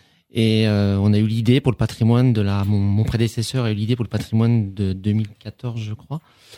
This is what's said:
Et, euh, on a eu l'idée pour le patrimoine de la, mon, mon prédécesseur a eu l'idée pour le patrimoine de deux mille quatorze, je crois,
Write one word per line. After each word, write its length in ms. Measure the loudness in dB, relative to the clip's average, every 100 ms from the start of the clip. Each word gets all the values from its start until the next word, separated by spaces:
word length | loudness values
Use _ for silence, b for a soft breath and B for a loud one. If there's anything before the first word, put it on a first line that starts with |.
| b b _
Et, 340 | 0 2 2 2
euh, 320 | 2 2 2
on 120 | 2
a 60 | 2
eu 100 | 2
l'idée 320 | 0 2 2
pour 100 | 2
le 60 | -2
patrimoine 560 | -4 0 2 4 2
de 80 | 2
la, 240 | 0 0
mon, 160 | 0 0
mon 240 | 0 0
prédécesseur 640 | 0 0 -2 -2 -6 -4 -2
a 40 |
eu 40 | -2
l'idée 180 | -2
pour 100 | -4
le 40 | -4
patrimoine 680 | -6 -2 0 2 2 -2
de 180 | -4 -4
deux 200 | -2 -2
mille 160 | -2 -4
quatorze, 520 | -10 -18 -12 -10 -8
je 140 | -10
crois, 260 | -12 -12 -14 b b b